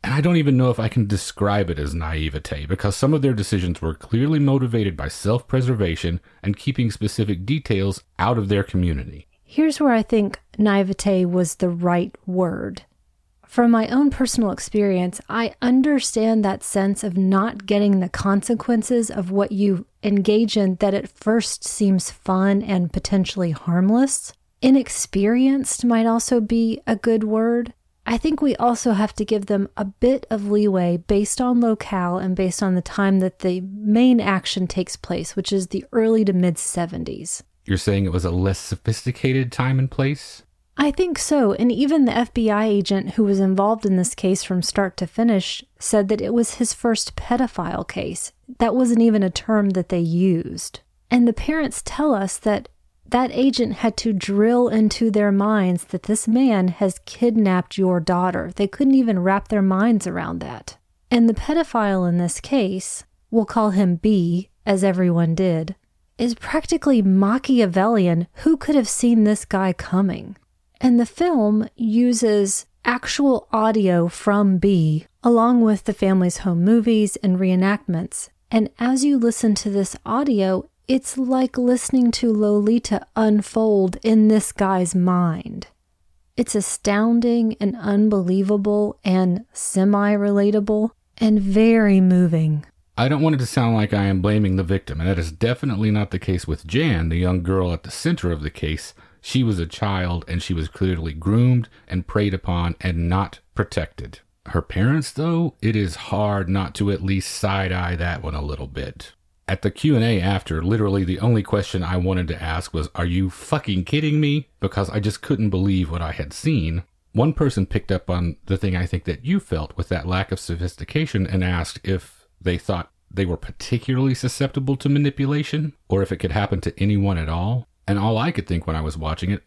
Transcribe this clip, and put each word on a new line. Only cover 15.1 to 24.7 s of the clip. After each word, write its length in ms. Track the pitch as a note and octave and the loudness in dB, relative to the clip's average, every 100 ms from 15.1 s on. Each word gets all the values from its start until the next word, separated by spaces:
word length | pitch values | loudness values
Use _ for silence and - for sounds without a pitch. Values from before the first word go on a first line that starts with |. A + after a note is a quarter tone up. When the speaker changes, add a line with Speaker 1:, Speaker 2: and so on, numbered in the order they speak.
| - - | -6 -8
Speaker 2:
I 260 | A3+ A3+ - | -4 -4 -4
understand 840 | B3 B3+ C#4 C#4+ - A3+ A3 A3+ G3+ | 2 4 4 2 0 0 2 2 2
that 180 | G3 | -2
sense 400 | - G3+ G3 G3 | -4 0 0 -2
of 140 | G#3+ F3 | -4 0
not 480 | F#3+ F#3+ F#3+ G#3 G3 | 2 2 0 -4 -2
getting 340 | G3+ G#3 G3 | 0 2 2
the 80 | F3+ | 0
consequences 1040 | - G3+ G3+ - A#3 - A#3 G#3+ A#3+ A3 | -2 0 0 0 -2 0 -2 0 0 0
of 180 | - F3+ | -4 -2
what 220 | G3 G3+ | -2 0
you 340 | G3 G3+ F#3 - _ | 0 0 0 -4 _
engage 540 | G#3+ G3+ G3 G#3+ A3+ G#3+ | 0 2 4 2 2 2
in 200 | F#3+ F3+ | 0 0
that 180 | G3+ | 0
at 160 | G3 - | 0 -6
first 560 | _ - A3+ - - - | _ 0 0 0 -6 -8
seems 440 | - G3+ F#3 - | -2 2 2 -2
fun 520 | - - F#3 F#3+ G3 | -8 -2 0 2 2
and 320 | G#3+ F#3+ F3 | 0 -2 -2
potentially 580 | - - G3 F3+ - F3 | -4 -2 0 0 -2 -4
harmless. 800 | D3+ - F3 F#3 A#3 C4+ - - - _ _ | -4 -2 2 4 4 2 -2 -10 -18 _ _
Inexperienced 1200 | C4 | 4